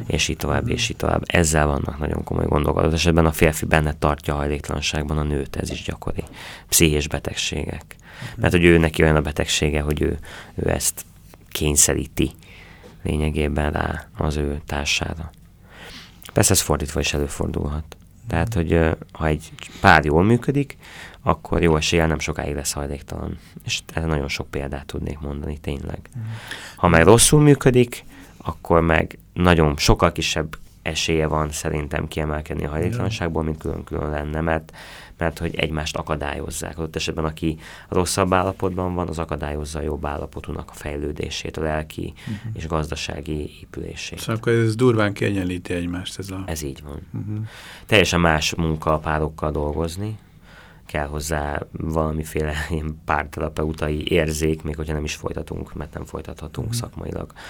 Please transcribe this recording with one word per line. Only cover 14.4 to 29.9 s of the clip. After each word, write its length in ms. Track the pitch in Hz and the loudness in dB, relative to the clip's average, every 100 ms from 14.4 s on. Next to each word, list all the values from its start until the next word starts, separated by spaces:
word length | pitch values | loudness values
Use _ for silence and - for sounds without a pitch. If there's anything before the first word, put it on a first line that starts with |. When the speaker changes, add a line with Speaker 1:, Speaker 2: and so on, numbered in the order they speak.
| 73 73 - | -2 -4 -6
Speaker 1:
társára. 640 | 71 71 - - 80 78 - - - - - - - - - - | -4 -2 -2 -2 -6 -10 -16 -20 -20 -20 -20 -18 -18 -20 -20 -4
Persze 180 | - 104 | 2 4
ez 100 | 95 | 4
fordítva 380 | - 73 76 71 | 2 0 0 -2
is 140 | 71 | -2
előfordulhat. 720 | 71 73 - 85 80 80 73 78 - - - - | -2 -2 -4 -4 -4 -4 -4 -8 -14 -20 -18 -4
Tehát, 260 | 82 85 | -2 0
hogy, 180 | 87 82 | 0 2
ö, 180 | 85 80 - - | 4 4 0 -6
ha 160 | - 80 | -4 0
egy 240 | 76 - - - - | 0 -4 -16 -18 4
pár 240 | 98 80 73 | 8 8 8
jól 180 | 78 | 6
működik, 540 | 101 120 117 139 139 - - - - - | 6 4 2 -2 -2 -8 -20 -18 -18 -4
akkor 400 | - 85 - 85 | -2 -2 0 2
jó 140 | 85 78 | 4 4
eséllyel 320 | 78 85 80 | 4 2 2
nem 120 | 73 | 2
sokáig 360 | - 76 71 71 | -2 -4 -4 -4
lesz 160 | 71 | -4
hajléktalan. 640 | - 71 71 - 78 78 - - - - | -4 -6 -8 -10 -8 -8 -10 -14 -16 -8
És 140 | - - | -8 -6
erre 120 | - 82 | -4 0
nagyon 220 | 76 69 | 0 -2
sok 200 | - - | -6 -6
példát 360 | - 69 71 - | -6 -4 -6 -8
tudnék 340 | - 78 73 | -6 -6 -6
mondani, 380 | 73 71 76 73 | -6 -6 -6 -6
tényleg. 400 | - 71 - - - 123 | -6 -6 -6 -10 -12 -12
Speaker 2:
Mhm. 80 | 110 113 - - - - | -10 -10 -12 -14 -14 0
Speaker 1:
Ha 120 | 87 | 6
meg 160 | 82 | 8
rosszul 380 | 82 117 - 151 | 10 10 8 8
működik, 600 | 147 139 135 123 120 - - - - - | 8 8 6 6 4 0 -14 -20 -20 -12
akkor 440 | - - - 82 | -10 -6 2 4
meg 360 | 82 80 82 - - | 6 4 2 -6 -10
nagyon 440 | - 87 82 78 73 | 2 6 6 6 4
sokkal 340 | - | 4